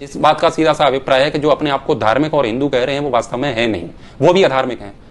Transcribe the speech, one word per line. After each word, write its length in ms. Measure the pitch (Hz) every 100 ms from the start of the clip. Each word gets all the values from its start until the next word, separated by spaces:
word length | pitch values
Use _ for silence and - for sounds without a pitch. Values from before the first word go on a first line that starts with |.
इस 160 | 143 -
बात 220 | 147 156
का 100 | 165
सीधा 240 | 160 156
सा 120 | 147 147
अभिप्राय 360 | 131 - 135
है 100 | 147
कि 80 | 156
जो 100 | 147
अपने 200 | 131 147
आप 160 | 139 -
को 100 | 117
धार्मिक 380 | 107 120 156
और 120 | 151 123
हिंदू 240 | 120 143
कह 140 | 131
रहे 120 | 127 139
हैं 60 |
वो 80 | 147
वास्तव 280 | 120 113 123
में 180 | 143 113
है 120 | 117
नहीं, 220 | 95 82 - - -
वो 120 | 147
भी 100 | 180
अधार्मिक 380 | 165 131 131 117
हैं। 120 | 101 - -